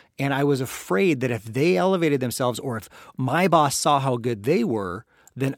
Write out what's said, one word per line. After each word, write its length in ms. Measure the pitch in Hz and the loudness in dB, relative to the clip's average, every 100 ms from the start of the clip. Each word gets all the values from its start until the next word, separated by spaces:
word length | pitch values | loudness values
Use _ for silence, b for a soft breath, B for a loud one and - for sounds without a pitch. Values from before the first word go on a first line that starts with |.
| B - | B -6
and 160 | 139 | -2
I 100 | 135 | 0
was 160 | 143 135 | 2 0
afraid 600 | 127 - - 185 196 139 | -2 -8 -4 0 2 2
that 100 | 127 | 0
if 140 | 117 | -4
they 340 | 110 110 160 180 | -6 -2 2 2
elevated 420 | 180 190 165 143 | 2 2 2 0
themselves 380 | 127 - 127 110 | -2 -2 -2 -2
or 180 | - 113 | -6 -8
if 140 | - B B - | -10 B B -6
my 320 | 127 151 185 | -2 2 4
boss 260 | 165 143 | 4 4
saw 240 | - 165 143 | 2 2 2
how 200 | 135 123 | 2 -2
good 240 | 117 113 | -2 -4
they 220 | 117 180 | 0 0
were, 420 | 220 110 95 90 - b b | 0 -2 -4 -8 -12 b b
then 220 | - 135 | -6 -6